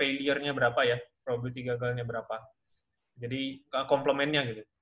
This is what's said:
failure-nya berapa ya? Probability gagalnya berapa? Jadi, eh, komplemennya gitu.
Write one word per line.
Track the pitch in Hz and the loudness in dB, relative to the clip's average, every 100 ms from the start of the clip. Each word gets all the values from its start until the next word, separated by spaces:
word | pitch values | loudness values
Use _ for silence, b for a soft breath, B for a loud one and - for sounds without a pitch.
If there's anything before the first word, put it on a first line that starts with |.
failure-nya | 139 139 139 139 143 131 | 0 0 0 0 0 2
berapa | 123 117 | 2 4
ya? | 123 120 - _ | 4 2 -2 _
Probability | - 120 123 123 123 | -4 -4 -4 -6 -4
gagalnya | 120 123 123 120 | -2 -2 -2 -4
berapa? | 117 - 110 - _ _ _ _ _ _ - | -6 -6 -8 -10 _ _ _ _ _ _ -12
Jadi, | 120 131 135 135 | -6 -4 -4 -8
eh, | _ 131 131 | _ -4 2
komplemennya | 139 139 139 143 151 127 | 2 4 2 2 2 0
gitu. | 107 - _ | -4 -12 _